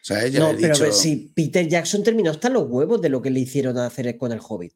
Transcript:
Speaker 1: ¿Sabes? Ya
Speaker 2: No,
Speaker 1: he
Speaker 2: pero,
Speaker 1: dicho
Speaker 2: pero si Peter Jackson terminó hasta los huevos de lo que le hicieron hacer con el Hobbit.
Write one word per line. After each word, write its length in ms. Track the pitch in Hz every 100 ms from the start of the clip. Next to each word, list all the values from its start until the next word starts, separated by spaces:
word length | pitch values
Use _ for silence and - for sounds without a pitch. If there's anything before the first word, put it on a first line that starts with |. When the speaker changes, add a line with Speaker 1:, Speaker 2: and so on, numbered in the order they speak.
Speaker 1:
¿Sabes? 320 | - 104 123
Ya 60 | 139
Speaker 2:
No, 100 | 156
Speaker 1:
he 40 | 110
Speaker 2:
pero, 120 | 160
Speaker 1:
dicho 140 | 147
Speaker 2:
pero 100 | 147
si 380 | - 160 143 - -
Peter 320 | 147 185 165
Jackson 360 | 175 160 202
terminó 280 | 214 226 170
hasta 180 | 151 247
los 140 | 254 131
huevos 340 | 123 165 226
de 80 | 165
lo 120 | 131
que 80 | 123
le 100 | 131
hicieron 380 | 123 143 127 123
hacer 400 | 123 - 120 117
con 140 | 123
el 80 | 110
Hobbit. 320 | - 104 87